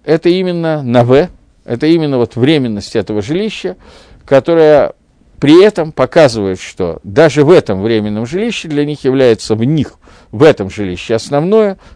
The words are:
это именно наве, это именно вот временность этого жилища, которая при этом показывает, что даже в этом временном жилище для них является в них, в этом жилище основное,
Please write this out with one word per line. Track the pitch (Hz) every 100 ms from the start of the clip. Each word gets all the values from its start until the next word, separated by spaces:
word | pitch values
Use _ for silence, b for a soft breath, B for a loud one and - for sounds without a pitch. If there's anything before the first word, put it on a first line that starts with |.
это | - 160 170
именно | 185 185 175 165 151
наве, | 127 120 120 135 175 - _ _
это | - 120 151
именно | 165 151 131
вот | 113 117
временность | 123 156 123 104 - 113
этого | 95 107
жилища, | 101 170 220 - 185 185 b b b b
которая | - 135 127 165 151 147 113 - _ _ _ -
при | 143 165
этом | 208 196 156
показывает, | - 127 170 147 113 98 92
что | - - 90 80
даже | 95 101 160 131
в | 143
этом | 175 - 95
временном | 107 113 104 104 117
жилище | 175 233 - 170
для | 147
них | 147 147
является | 135 135 127 110 - 110
в |
них, | 120 156 131 _ b b b
в | 107
этом | 123 - 95
жилище | 107 98 90 - 113
основное, | - 143 170 220 214 190 b